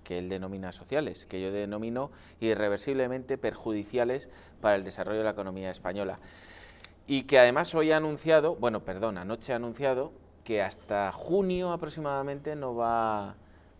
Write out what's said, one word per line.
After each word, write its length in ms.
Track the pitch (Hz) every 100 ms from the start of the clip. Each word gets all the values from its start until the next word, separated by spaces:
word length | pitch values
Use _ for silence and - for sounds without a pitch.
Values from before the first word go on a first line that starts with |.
que 140 | - 87
él 120 | 90
denomina 420 | 95 95 98 92
sociales, 540 | - 90 139 131 - -
que 160 | 92
yo 100 | 95
denomino 580 | 101 101 104 113 120 143 - - -
irreversiblemente 960 | 113 104 104 101 - 135 127 127 127 135
perjudiciales 920 | 117 98 117 107 104 123 120 135 - - - -
para 140 | 110 101
el 80 |
desarrollo 340 | 95 95 95 110
de 60 |
la 60 | 107
economía 380 | 104 95 95 95
española. 480 | 90 90 98 98 92 - - - - - - - - -
Y 180 | 135
que 140 | 123 135
además 360 | 123 135 160
hoy 180 | 165 156
ha 60 | 156
anunciado, 580 | 156 147 160 160 151 101
bueno, 280 | 120 107
perdón, 340 | - 92 110 95
anoche 340 | 92 113 -
ha 40 | 120
anunciado 560 | 120 113 139 127 151 - - -
que 180 | - 107
hasta 500 | 95 - - 104 98
junio 600 | - - 190 190 180 180
aproximadamente 840 | 170 160 156 147 139 139 143 147 151
no 180 | 135
va, 600 | 117 117 117 113 107 98 98 - - -